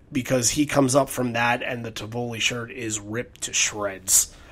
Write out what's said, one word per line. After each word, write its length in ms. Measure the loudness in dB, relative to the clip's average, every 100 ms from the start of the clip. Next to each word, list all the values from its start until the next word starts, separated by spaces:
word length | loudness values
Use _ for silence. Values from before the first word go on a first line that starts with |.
| -6
because 400 | -4 0 2 2
he 160 | 2 2
comes 260 | 4 6 4
up 140 | 2
from 240 | 0 -2
that 300 | 2 2 2
and 200 | -2 -6
the 60 | -6
Tivoli 500 | -10 -8 -6 -6 -2
shirt 300 | -2 -2 -8
is 280 | -8 -6 -6
ripped 420 | -4 -6 -8 -8
to 100 | -4
shreds. 800 | 0 0 0 -4 -4 2 2 2 -6 -20